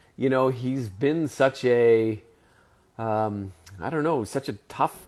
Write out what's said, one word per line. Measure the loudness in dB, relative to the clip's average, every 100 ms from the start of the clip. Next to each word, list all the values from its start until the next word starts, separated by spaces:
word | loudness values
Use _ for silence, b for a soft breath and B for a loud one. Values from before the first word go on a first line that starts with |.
| b b
you | 0
know, | 2 2
he's | 0 -4 -4 -6
been | -2 0 0 -2
such | 2 2 2
a, | 2 4 6 6 4 -2 -10 b b b b b b -10
um, | -4 -2 -2 -4 -10 -14 -20 -12
I | -6
don't | -2
know, | 0 -2
such | -2 -6 -6
a | -10 -8
tough | -4 -4 -4